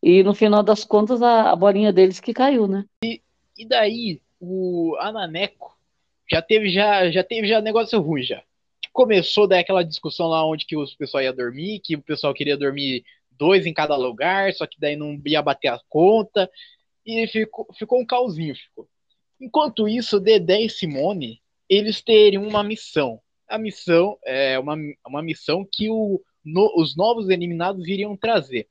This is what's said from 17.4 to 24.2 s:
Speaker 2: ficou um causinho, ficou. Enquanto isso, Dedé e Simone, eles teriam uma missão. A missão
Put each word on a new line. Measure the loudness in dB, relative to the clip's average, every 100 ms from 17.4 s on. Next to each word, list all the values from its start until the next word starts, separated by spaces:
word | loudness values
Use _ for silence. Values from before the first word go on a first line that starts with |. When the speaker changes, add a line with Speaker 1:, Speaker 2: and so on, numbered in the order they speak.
| -4 -6 -14 -12
Speaker 2:
ficou | -2 -2
um | 0
causinho, | -2 -2 -4 -8 -10
ficou. | -16 -20 -20 _ _ _ _ _
Enquanto | -4 0 0 -2 -2
isso, | -2 -2 0
Dedé | 4 2 4 0
e | 0
Simone, | -4 -6 -2 -4 -4 -10 -14 _ _ _
eles | 0 0 -6
teriam | 4 6 6 4 -2
uma | -4
missão. | -4 -8 -6 -4 -4 -6 _ _ _
A | -8
missão | -8 -10 0 2 2 -4